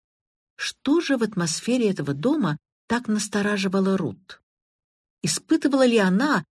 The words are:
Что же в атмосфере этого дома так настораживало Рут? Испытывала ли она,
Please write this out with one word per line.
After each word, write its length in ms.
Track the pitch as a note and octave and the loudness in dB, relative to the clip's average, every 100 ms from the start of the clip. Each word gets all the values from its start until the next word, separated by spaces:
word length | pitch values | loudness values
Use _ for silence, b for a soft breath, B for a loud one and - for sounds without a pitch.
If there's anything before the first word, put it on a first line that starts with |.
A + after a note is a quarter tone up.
| _ _ _ _ _ - | _ _ _ _ _ -10
Что 440 | - - - E4 | -10 -6 0 0
же 160 | E4 C4 | 2 0
в 60 | |
атмосфере 680 | A3 F#3+ E3+ - - B3+ G#3+ | 0 -2 -4 -4 -2 0 2
этого 240 | F#3 C#3+ | 0 -4
дома 420 | C#3+ A#3 D#4+ F3+ D3+ - _ - | -2 0 0 0 -4 -10 _ -6
так 220 | A3+ A#3+ | -4 -2
настораживало 880 | G#3+ G#3+ G#3 G3+ G#3 G3 G3 F#3+ F#3+ | -4 -2 -2 0 -2 0 0 0 0
Рут? 440 | D3 G2 - - _ _ _ _ _ _ _ _ | -2 -8 -18 -20 _ _ _ _ _ _ _ _
Испытывала 640 | - - - D#4+ D4 C4+ B3+ | -6 -6 0 0 2 4 4
ли 120 | A#3 | 4
она, 460 | F#3 F#3+ D4 B3 - | 2 2 0 -2 -4